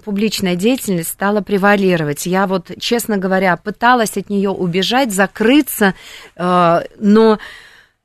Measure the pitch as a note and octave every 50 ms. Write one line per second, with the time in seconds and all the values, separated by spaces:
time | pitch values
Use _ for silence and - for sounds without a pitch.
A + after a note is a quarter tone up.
0 | - - G#3 G3 A3 A3 - - G3 F3+ F3+ F3 F#3 A3+ C4+ B3+ - - F#3+ E3+
1 | E3 - - - F#3+ G3+ G#3 G#3 F#3+ - G3+ G3 F#3 G3+ G#3 G3+ G3 F#3 F3+ E3
2 | D#3+ D3 C#3+ - - F3+ F3+ F#3 G3 F#3 F#3+ F#3 F3 - F3+ - - - A#3 A#3+
3 | G#3+ - G#3+ G3+ F3+ F#3+ F#3 F#3+ F#3+ F#3+ F3 E3+ - G#3+ G#3 - - A#3+ B3+ B3
4 | A3 F#3+ - G#3 F#3+ - G3+ G3+ G3 G3+ F#3+ - F3+ F3+ E3 F#3+ F#3+ F3 A3+ B3+
5 | C#4 A3+ G3 F#3 G3+ F#3 - - G#3+ A3 C4 D4+ C#4+ - - - G#3+ G3 F3+ -
6 | - - - - - - _ - E3+ F3+ F3+ F3 F3 E3+ E3+ E3 - - - -
7 | A3 G3+ G#3 A3 A3+ A3 G#3+ G#3 - - - - - - - _ _ _ _ _
8 | _